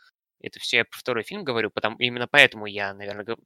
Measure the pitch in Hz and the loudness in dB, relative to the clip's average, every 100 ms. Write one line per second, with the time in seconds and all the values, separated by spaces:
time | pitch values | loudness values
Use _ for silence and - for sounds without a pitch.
0 | _ _ _ _ - - - 123 113 - | _ _ _ _ -16 -10 -2 0 0 -6
1 | - 117 104 202 151 117 110 - 107 - | -4 -4 -4 -8 -4 -2 -2 0 -2 0
2 | 123 123 120 147 127 113 104 101 98 98 | -2 0 4 8 8 6 -10 -6 -6 -6
3 | 101 104 104 117 | -10 -10 -10 -10